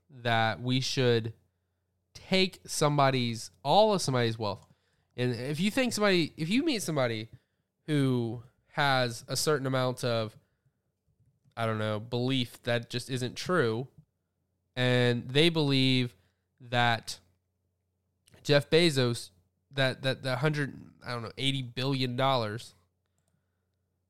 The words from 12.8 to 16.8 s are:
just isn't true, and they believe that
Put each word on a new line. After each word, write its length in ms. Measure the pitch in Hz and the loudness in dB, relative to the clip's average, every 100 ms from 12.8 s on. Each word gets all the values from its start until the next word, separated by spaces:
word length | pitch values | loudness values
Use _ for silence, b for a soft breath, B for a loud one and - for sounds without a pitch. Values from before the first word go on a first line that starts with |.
| 117 | -4
just 220 | 127 - | -10 -6
isn't 240 | 131 123 - | -6 -6 -6
true, 540 | - 180 120 110 - _ - _ _ _ _ _ _ - | -2 0 0 -2 -6 _ -20 _ _ _ _ _ _ -2
and 520 | 127 123 123 120 127 | 2 2 2 0 -2
they 200 | 135 170 | 2 4
believe 680 | 160 143 135 131 127 120 - _ _ _ _ | 4 2 2 4 2 0 -6 _ _ _ _
that 580 | 123 120 | -6 0